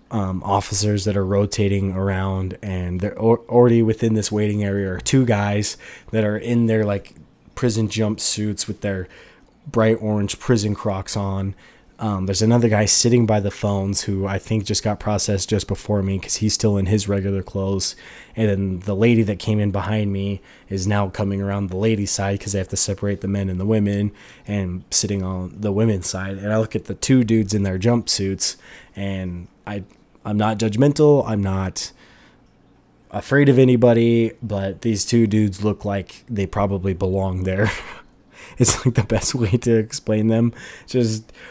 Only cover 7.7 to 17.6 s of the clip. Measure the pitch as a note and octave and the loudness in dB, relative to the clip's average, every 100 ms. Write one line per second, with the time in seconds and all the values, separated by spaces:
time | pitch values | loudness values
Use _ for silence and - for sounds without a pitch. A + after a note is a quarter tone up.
7.7 | G#2+ A2 G#2+ G#2 G#2+ - - G#2 G2 - | 0 -2 0 -2 0 -2 -2 -4 -4 -6
8.7 | G2+ G#2 F#2+ F2 - - - _ _ D3 | -4 -4 -4 -8 -14 -20 -20 _ _ -4
9.7 | A2+ A2 A2 G#2+ G#2+ G2+ - - A#2 G#2 | 2 2 2 0 -2 -2 -4 0 2 2
10.7 | G2+ G#2+ F#2+ - G#2 G2 G2 G2 - - | -2 -4 -4 -6 -4 -4 -2 -4 -8 -18
11.7 | _ _ - A2+ G2 F#2+ F#2+ A2 A#2+ A#2 | _ _ -8 -4 -2 -2 2 4 4 4
12.7 | G#2+ G#2 - A#2 B2 A2+ G#2+ G2+ - G#2 | 2 2 2 4 4 4 2 0 -2 -2
13.7 | G2+ G2 G2 - F#2+ F#2+ F#2+ - A2 G2+ | -2 -2 -4 -4 -4 -2 -4 -2 -4 -2
14.7 | G2+ A2 G#2 G#2+ G#2 - G2 - G#2 - | -2 -2 -4 -2 -2 0 -2 0 -2 -2
15.7 | F#2+ - G#2 F#2+ F#2+ - - G#2+ - A2 | -6 -2 -2 0 -4 -4 -2 -2 0 0
16.7 | G2+ F2+ G#2+ G2+ G2 G2 G2 F#2 G2 | 2 2 0 0 -2 -2 -4 -6 -6